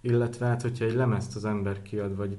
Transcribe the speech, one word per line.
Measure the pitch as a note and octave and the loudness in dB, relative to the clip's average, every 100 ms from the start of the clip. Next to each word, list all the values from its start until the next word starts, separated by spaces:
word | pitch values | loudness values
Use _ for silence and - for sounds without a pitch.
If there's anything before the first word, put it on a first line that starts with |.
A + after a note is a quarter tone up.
illetve | B2 A#2+ A#2+ - B2 | 4 2 2 0 0
hát, | A#2+ | 0
hogyha | A#2+ - | 0 0
egy | A2+ | 0
lemezt | A#2 B2+ G#2+ F#2+ G#2+ | 2 2 2 0 -4
az | |
ember | G#2+ G#2 G2 G2 | -2 0 0 -2
kiad, | - G#2 G2+ G2 | -4 -4 -2 -2
vagy | G2+ | -4